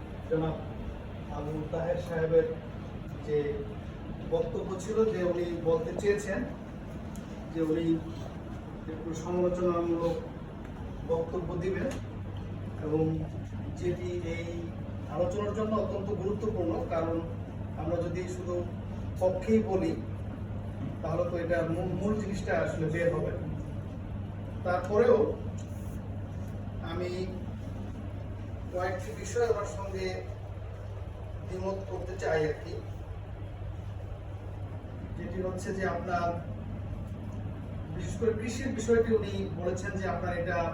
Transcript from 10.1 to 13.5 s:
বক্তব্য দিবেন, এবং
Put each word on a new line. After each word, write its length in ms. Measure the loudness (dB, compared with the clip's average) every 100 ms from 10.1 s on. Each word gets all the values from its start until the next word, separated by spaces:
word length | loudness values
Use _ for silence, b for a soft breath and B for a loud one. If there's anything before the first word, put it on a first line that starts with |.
| 0 -4 -8 -10 -8 -8 -8 -6 -4 0
বক্তব্য 380 | 0 2 -2 -2 0
দিবেন, 260 | 0 2 0 -2 -6 -6 -6 -6 -6 -6 -6 -4 2
এবং 180 | 4 4 2 0 -4 -4